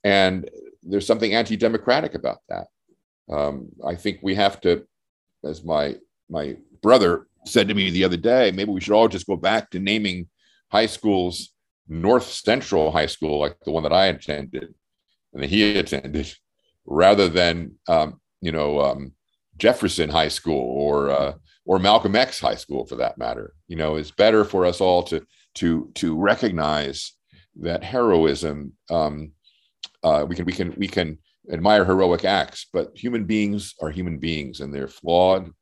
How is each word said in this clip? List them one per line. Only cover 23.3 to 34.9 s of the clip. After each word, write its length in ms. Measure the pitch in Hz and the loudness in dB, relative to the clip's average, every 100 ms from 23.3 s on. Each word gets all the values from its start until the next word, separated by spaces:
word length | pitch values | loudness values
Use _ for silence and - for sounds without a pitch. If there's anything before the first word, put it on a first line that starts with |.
| 60 53 _ - | -8 -12 _ -12
You 80 | |
know, 200 | 82 78 | -4 -2
it's 160 | 78 76 | -4 -6
better 320 | - 104 110 | 4 6 6
for 220 | 104 98 | 4 2
us 160 | 90 87 | 0 2
all 220 | 92 90 | 2 2
to, 220 | 87 80 - _ _ | 0 -8 -8 _ _
to, 360 | - 87 80 53 | -4 0 0 -4
to 200 | - 85 | -4 -2
recognize 1000 | 80 101 - 117 85 76 76 71 67 - _ _ _ _ - | 0 2 2 0 0 -2 -2 -4 -8 -14 _ _ _ _ -10
that 260 | 85 85 | -6 -6
heroism, 920 | 95 127 120 85 80 - 80 73 71 _ _ | -4 0 4 4 4 2 -6 -8 -14 _ _
um, 440 | 82 76 73 78 _ _ _ _ _ - _ | -2 -2 -6 -14 _ _ _ _ _ -20 _
uh, 220 | 82 76 76 | 0 2 0
we 80 | |
can, 100 | 87 | -4
we 80 | 87 | -4
can, 200 | 87 87 - | -4 -6 -4
we 100 | 98 | -4
can 300 | 98 82 78 _ _ - | -2 -4 -8 _ _ -10
admire 340 | 85 95 107 | -2 4 4
heroic 400 | 95 95 92 85 | 4 4 4 2
acts, 420 | 92 98 71 - - | 2 0 -2 -10 -6
but 240 | 90 - | -6 -6
human 300 | - 120 117 | -8 -6 -6
beings 500 | 98 107 104 101 95 - | -2 0 0 -4 -8 -10
are 100 | 78 | -8
human 260 | 82 90 78 | -6 -6 -6
beings, 440 | 82 78 69 58 | -6 -6 -8 -12
and 120 | 71 | -10
they're 140 | 69 | -8
flawed. 640 | 67 | -10